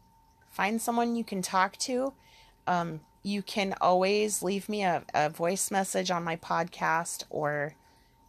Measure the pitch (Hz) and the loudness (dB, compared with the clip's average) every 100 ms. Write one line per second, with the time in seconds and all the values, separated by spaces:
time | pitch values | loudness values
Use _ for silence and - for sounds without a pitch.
0 | _ _ _ _ _ - 190 226 240 233 | _ _ _ _ _ -2 0 0 0 0
1 | 233 233 226 196 180 190 190 - - 247 | 0 0 -4 -4 0 2 2 0 -2 -2
2 | 269 - - - - _ - 180 170 156 | -2 -6 -20 -20 -20 _ -2 0 0 -6
3 | - _ 202 202 190 - 190 - 170 180 | -12 _ -4 -4 -2 -2 -2 2 4 6
4 | 190 208 214 196 175 196 185 208 190 156 | 4 4 2 0 0 -2 -2 0 0 0
5 | - - 151 160 170 190 - 196 190 196 | 0 0 0 0 0 0 0 0 0 0
6 | 185 175 170 165 - 170 170 - 170 160 | 0 -2 -2 -6 -2 -2 -2 -2 0 0
7 | 175 - - - 147 147 147 151 _ _ | 0 -8 -6 -2 0 0 -4 -6 _ _
8 | _ _ | _ _